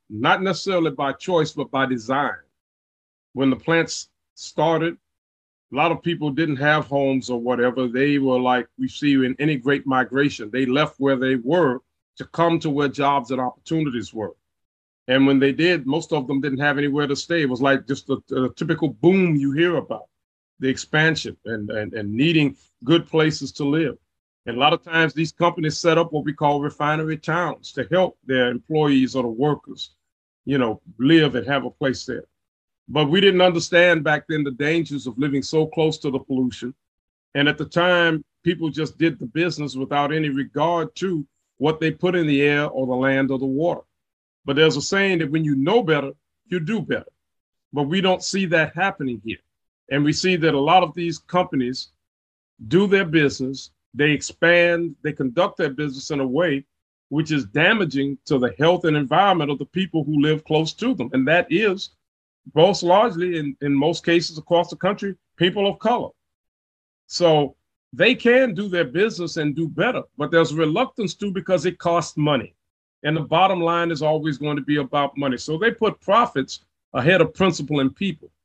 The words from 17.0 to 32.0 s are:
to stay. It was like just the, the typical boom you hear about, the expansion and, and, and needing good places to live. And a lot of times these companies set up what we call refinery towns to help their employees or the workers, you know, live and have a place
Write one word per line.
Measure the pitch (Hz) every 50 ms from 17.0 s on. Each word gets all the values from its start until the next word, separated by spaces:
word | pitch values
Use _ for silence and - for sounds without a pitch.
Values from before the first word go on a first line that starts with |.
| 147
to | 135 139
stay. | 131 - - 170 170 151
It | 131
was | 127 113 135
like | 139 139 135 - -
just | 139 - -
the, | - 135 - - _
the | 135 135 127 123 -
typical | - 170 156 165 156 165 143
boom | 110 - - 170 190 196 185 175 156
you | 143 139 139 135
hear | 151 170 180 170
about, | 139 - - 117 110 - _ _ _ _ _ _ _ _ _ _ _
the | 131 131
expansion | 131 - - - - 151 156 160 156 - - 113 - - _
and, | 107 113 107 104 104
and, | - 107 107 98 -
and | 113 104 101 107
needing | 113 139 170 165 160 147 139 139 - _ _ _ _ -
good | 120 165 170 156 -
places | - 160 156 156 151 - 139 127 -
to | - 151
live. | 139 147 160 165 131 117 - _ _ _ _ _ _ _ _ _
And | 120 113
a | 120
lot | 139 147 170
of | 165 -
times | 180 165 165 165 160 -
these | 151 165 156 -
companies | _ 175 175 170 180 156 156 147 -
set | - 170 160 165
up | 160 - 151
what | 147 135
we | 147 139
call | - 156 143 147 143
refinery | 143 147 - - 151 147 156 156 160 156 160
towns | 156 - - 156 175 180 156 123 - - - -
to | 139 123 -
help | 170 185 185 175 - _ _
their | 127 135 127 123 123
employees | 120 123 - _ 160 156 151 147 139 131 131 120 120
or | 131 120
the | 117
workers, | 113 113 139 151 147 - - - - - - - _ _ _ _ _ _ _ _ _ _ _
you | - 139 139
know, | 123 110 107 - _ - - 113
live | 123 143 165 165 156 143 -
and | - -
have | 123 143 135 127
a | 123
place | - _ 147 135 123 -